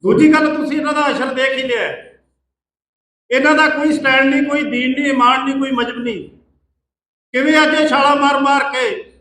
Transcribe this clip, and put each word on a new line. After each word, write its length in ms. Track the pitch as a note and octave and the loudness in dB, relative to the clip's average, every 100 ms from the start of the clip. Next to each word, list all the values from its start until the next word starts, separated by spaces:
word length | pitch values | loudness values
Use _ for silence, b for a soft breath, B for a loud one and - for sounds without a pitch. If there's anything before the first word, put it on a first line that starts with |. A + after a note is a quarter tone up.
ਦੂਜੀ 280 | F#3 A#3 D#4 | 2 4 6
ਗੱਲ, 220 | D#4 D4+ D4+ | 4 2 -2
ਤੁਸੀਂ 220 | C4+ D4+ | -4 -4
ਇਹਨਾਂ 160 | D4 | -4
ਦਾ 180 | D4+ C#4+ | -2 -2
ਅਸਰ 220 | B3 C4+ | -2 -4
ਦੇਖ 200 | B3+ C4+ | -2 -2
ਹੀ 100 | C4+ | -2
ਲਿਆ, 240 | C4 A#3 E3 B2 - _ _ _ _ _ _ _ _ _ _ _ _ | -4 -4 -4 -8 -18 _ _ _ _ _ _ _ _ _ _ _ _
ਇਹਨਾਂ 240 | B3+ C#4+ D4+ | 0 2 2
ਦਾ 120 | D4+ | 2
ਕੋਈ 240 | D4 D4+ | 0 -2
ਸਟੈਂਡ 320 | - C4+ C4 C4+ | 0 0 2 2
ਨਹੀਂ, 180 | C#4 | 2
ਕੋਈ 180 | C#4+ C#4+ | 0 -2
ਦੀਨ 300 | - A#3+ B3+ | -2 -2 -2
ਨਹੀਂ, 200 | C4+ C#4+ | -2 -2
ਇਮਾਨ 340 | C4 B3 C4 C4+ | 2 2 2 -2
ਨਹੀਂ, 100 | C4+ | -4
ਕੋਈ 160 | C4+ | -4
ਮਜ਼ਹਬ 260 | B3+ A#3 A#3 | -4 -4 -6
ਨਹੀਂ। 320 | A#3+ G3 - - _ _ _ _ _ _ _ _ _ | -8 -8 -12 -20 _ _ _ _ _ _ _ _ _
ਕਿਵੇਂ 200 | B3+ D4 D#4 | -2 2 2
ਅੱਜ 100 | D4+ | 2
ਇਹ 140 | D#4 D4+ | 2 0
ਛਾਲਾਂ 280 | C#4 C#4 C#4+ | 2 2 2
ਮਾਰ 240 | C#4 C#4+ | 2 0
ਮਾਰ 240 | C#4 C#4 C#4 | 0 0 0
ਕੇ 160 | C4 A#3+ - - _ | -4 -4 -6 -12 _